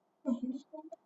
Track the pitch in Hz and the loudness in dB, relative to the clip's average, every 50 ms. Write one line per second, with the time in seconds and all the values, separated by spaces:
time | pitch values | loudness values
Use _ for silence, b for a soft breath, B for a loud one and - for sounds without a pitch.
0 | _ _ _ _ - 285 240 - - 254 254 - - - - - - 320 - - | _ _ _ _ 2 2 2 4 2 0 -2 -4 -6 -8 -12 -12 -10 -10 -12 -12
1 | _ | _